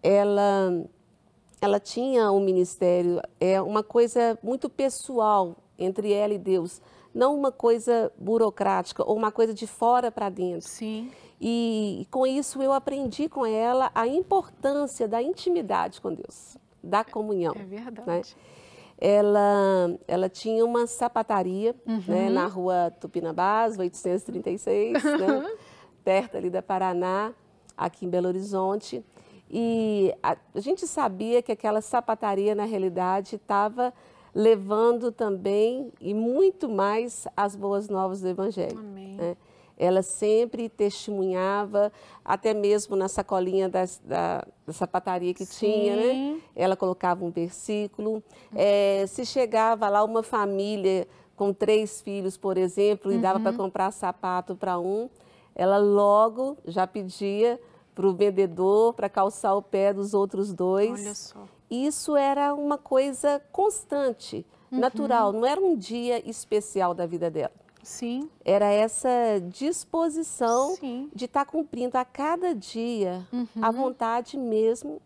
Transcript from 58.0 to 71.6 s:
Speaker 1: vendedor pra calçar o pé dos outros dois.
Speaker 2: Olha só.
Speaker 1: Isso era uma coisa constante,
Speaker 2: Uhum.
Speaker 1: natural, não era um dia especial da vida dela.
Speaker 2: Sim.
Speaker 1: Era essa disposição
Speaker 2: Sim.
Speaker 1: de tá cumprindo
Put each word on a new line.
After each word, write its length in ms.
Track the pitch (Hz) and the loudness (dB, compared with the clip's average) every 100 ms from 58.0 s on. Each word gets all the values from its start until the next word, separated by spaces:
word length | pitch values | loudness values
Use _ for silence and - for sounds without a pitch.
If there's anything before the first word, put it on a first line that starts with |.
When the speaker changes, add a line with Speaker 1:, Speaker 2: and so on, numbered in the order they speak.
| 190 180 | 0 4
Speaker 1:
vendedor 800 | 202 190 196 170 190 208 226 | 2 4 0 2 4 4 4
pra 140 | 233 202 | 2 -4
calçar 460 | - 196 - 214 | 0 0 0 0
o 80 | 196 | 0
pé 320 | 196 196 196 | 0 0 2
dos 220 | 196 202 202 | 0 0 0
outros 400 | 196 190 202 175 | 0 -2 -4 -2
dois. 340 | 180 190 214 | 0 2 2
Speaker 2:
Olha 240 | 202 202 | -2 -10
só. 260 | 202 - 208 196 _ _ | -12 -16 -18 -20 _ _
Speaker 1:
Isso 460 | 233 285 294 - 294 | -4 -2 -2 0 2
era 360 | 277 277 285 285 | 2 2 0 0
uma 240 | 294 285 | -2 -4
coisa 600 | - 262 277 262 294 285 285 | 0 2 2 0 0 0 _
constante, 920 | - 403 - - 285 269 220 - 110 - _ _ | 0 0 0 -4 -2 0 -2 -10 -12 -12 _ _
Speaker 2:
Uhum. 80 | 254 | 0
Speaker 1:
natural, 520 | 247 220 277 240 208 | 0 0 0 2 2
não 140 | 214 240 | 2 0
era 160 | 302 | 2
um 140 | 381 294 | 2 0
dia 500 | 185 233 240 240 - | -2 -6 -2 -2 -4
especial 680 | 220 - 208 208 196 180 175 | -12 -2 -2 0 0 0 0
da 100 | 175 | -4
vida 240 | 170 170 | -2 -4
dela. 220 | 156 139 _ _ _ | -2 -6 _ _ _
Speaker 2:
Sim. 460 | - - 240 247 302 _ | -18 -10 -6 -6 -8 _
Speaker 1:
Era 220 | - 226 208 | 2 2 4
essa 440 | 208 220 - 254 247 233 208 175 185 285 349 | 2 2 0 0 2 2 0 -4 -6 -4 -4
disposição 920 | - 330 330 311 320 - 233 233 277 370 | -4 -2 0 -2 -8 -2 0 2 0 -2
Speaker 2:
Sim. 340 | 269 240 285 196 | -8 -8 -10 -10
Speaker 1:
de 100 | 240 | -4
tá 200 | 285 277 | -2 -2
cumprindo 520 | 311 | -2